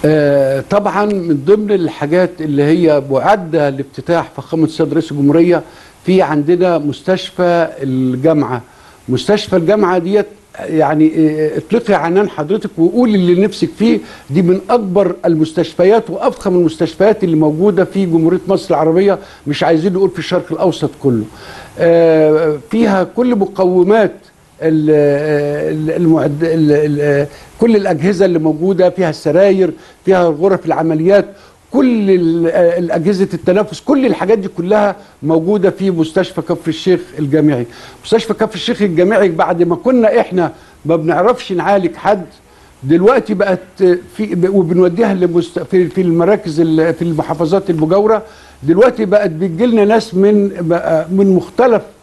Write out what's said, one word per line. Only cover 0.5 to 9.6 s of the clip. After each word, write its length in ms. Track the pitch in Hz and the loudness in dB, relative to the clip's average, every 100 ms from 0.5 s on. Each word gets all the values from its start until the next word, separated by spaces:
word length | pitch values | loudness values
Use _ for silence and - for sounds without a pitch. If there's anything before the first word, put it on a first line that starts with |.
| 135 - | -2 -2
طبعًا 360 | 202 202 180 208 | -2 0 -2 -2
من 380 | 202 170 143 139 | -2 -2 -2 2
ضمن 260 | 214 208 | 0 2
الحاجات 580 | 196 160 - 147 175 175 175 | -2 -2 -6 -2 0 0 -4
اللي 240 | 156 143 | -4 0
هي 400 | 143 160 165 147 135 | 2 2 4 2 0
معدة 600 | 131 160 208 170 160 143 | -2 2 0 0 -2 -2
لافتتاح 560 | 135 139 - - 170 - - | -4 -10 -12 -4 -4 -4 -14
فخامة 260 | - 160 | -8 -2
السيد 300 | 156 - 156 | -2 0 -2
رئيس 180 | 156 160 | -2 -4
الجمهورية، 500 | 147 139 160 170 170 160 - - _ - | 0 2 4 2 0 -4 -20 -20 _ 0
في 160 | 185 | 0
عندنا 560 | 151 151 147 175 180 170 | 2 0 0 0 2 0
مستشفى 920 | 147 131 - 185 - - 180 175 160 - | -4 -6 -4 -4 -4 -4 0 0 -2 -4
الجامعة. 800 | 135 127 131 127 156 156 123 123 - - - - - | -4 -2 -2 0 0 0 -2 -6 -10 -20 -20 -20 -6
مستشفى 460 | 127 - 208 - | -4 0 -2 0
الجامعة 420 | 185 | -2